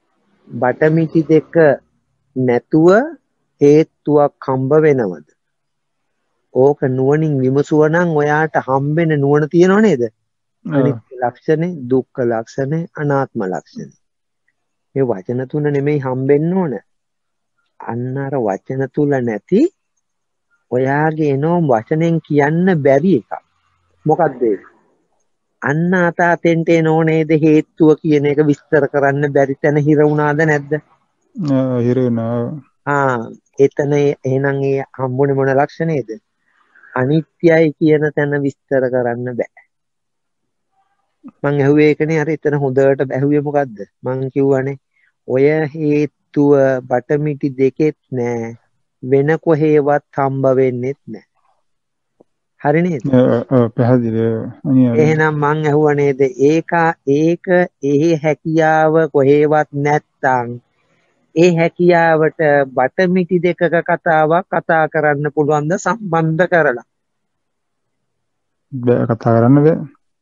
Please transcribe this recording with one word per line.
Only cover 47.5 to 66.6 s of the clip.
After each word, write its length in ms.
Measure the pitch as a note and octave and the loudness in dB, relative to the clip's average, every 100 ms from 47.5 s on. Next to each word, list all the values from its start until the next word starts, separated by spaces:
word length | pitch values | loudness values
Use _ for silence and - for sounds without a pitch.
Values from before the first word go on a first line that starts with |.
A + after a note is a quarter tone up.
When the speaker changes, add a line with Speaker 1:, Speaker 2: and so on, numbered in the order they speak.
Speaker 1:
දෙකෙත් 480 | B2+ C3+ - D#3 - - | -2 -2 0 -2 -4 -10
නෑ, 460 | B2+ A#2+ A#2+ A2+ A#2 _ _ _ _ | -6 -4 -6 -8 -12 _ _ _ _
වෙන 260 | B2+ C3+ C#3+ D#3+ | -2 0 0 -2
කොහේවත් 680 | - D3+ D#3 D3+ C#3+ D3 _ | 0 0 2 2 2 -2 _
හම්බ 320 | - C#3 C3+ C3+ C3 | -4 -4 0 0 2
වෙන්නෙත් 440 | C3 B2 B2 C#3+ | 0 -2 -8 -10
නෑ." 200 | - G#2 _ _ _ _ _ _ _ _ _ _ _ _ _ _ | -14 -18 _ _ _ _ _ _ _ _ _ _ _ _ _ _
හරි 200 | D3 D#3 | -2 0
නේද? 220 | F3+ D#3 C#3+ | 0 -4 0
Speaker 2:
ඔව්, 220 | B2+ B2+ | 2 2
ඔව්, 160 | A#2 - | 0 0
ඔව්, 160 | C3 A#2 | 0 0
පැහැදිලි. 540 | - A#2+ B2+ A#2 A2 A2+ | 0 0 0 0 -2 -2
ඔව්, 220 | A2+ B2 - | -4 -8 -8
අනිවාර්යයෙන්. 420 | D3+ C3 B2+ A#2 | 0 2 2 2
Speaker 1:
එහෙනම් 320 | D3+ D#3 D#3 D3+ | 2 2 0 0
මං 260 | D3 D#3 | -2 0
ඇහුවා 300 | D3+ D3 D3+ | 0 0 2
නේද, 260 | C#3+ C#3+ C3+ C3+ A#2+ | 2 0 0 -2 0
ඒකා-, 540 | C#3 D#3+ - E3+ E3 E3+ | 0 0 0 -2 0 -2
ඒක, 420 | - C#3+ D#3+ E3+ - F3+ F3+ - | -2 0 0 -2 0 0 0 -4
ඒ 300 | C#3 C#3+ E3 D#3+ | -2 0 0 0
හැකියාව 800 | D#3 C#3+ E3 D#3+ D#3 D#3 D#3 D#3+ D#3 | -2 -4 -2 0 2 2 2 2 0
කොහේවත් 600 | D3 C3+ D3 D3+ D3+ D3+ | 2 2 4 2 0 -2
නැත්තම්, 760 | C#3+ C#3+ D3+ _ - C#3 B2+ A#2+ A#2+ _ _ _ _ _ _ _ | -4 -2 -2 _ -4 -2 -2 -4 -12 _ _ _ _ _ _ _
ඒ 160 | D#3+ F3+ | 2 2
හැකියාවට 880 | E3 E3 - F3 E3+ E3 D#3+ D#3 - D#3 C#3+ C3+ | 2 -2 0 2 4 2 2 0 0 0 2 0
බටමිටි 720 | C3 C3 - F#3 F#3 E3+ F#3 | -2 -2 0 0 0 0 -2
දෙකක 240 | F3 E3 E3+ E3 | -2 -2 -2 -2
කතාවක් 640 | D#3+ E3+ F3+ D#3 D#3 E3+ G3 | -2 -4 0 0 2 0 -2
කතා 360 | F3 - E3 D#3 | -6 -2 0 0
කරන්න 440 | D#3+ D3+ C#3+ D3 | 0 0 0 -2
පුළුවන්ද 400 | D#3 D3 D3+ D3 F#3+ | -2 0 0 -2 -4
සම්බන්ධ 720 | F#3 A3+ G#3 E3 D#3+ D#3+ F3 | -4 -6 -4 -2 -2 -2 0
කරලා? 380 | E3+ | 2